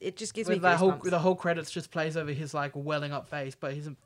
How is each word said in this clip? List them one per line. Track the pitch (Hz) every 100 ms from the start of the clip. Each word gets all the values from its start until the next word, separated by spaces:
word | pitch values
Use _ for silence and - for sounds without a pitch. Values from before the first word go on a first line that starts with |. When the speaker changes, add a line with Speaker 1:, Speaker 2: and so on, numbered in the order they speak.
Speaker 1:
it | - 185
just | 220
gives | - 220
Speaker 2:
With | 202
Speaker 1:
me |
Speaker 2:
that | 180 170
whole, | 190
Speaker 1:
goosebumps. | 143 180
Speaker 2:
the | 180
whole | 175 180
credits | 175 165 151
just | 180 -
plays | 170 160 160
over | 151
his, | 139 151
like, | 147 143 143
welling | 143 151 147
up | 143 -
face, | 147 135 131
but | 147
his | 143 151 139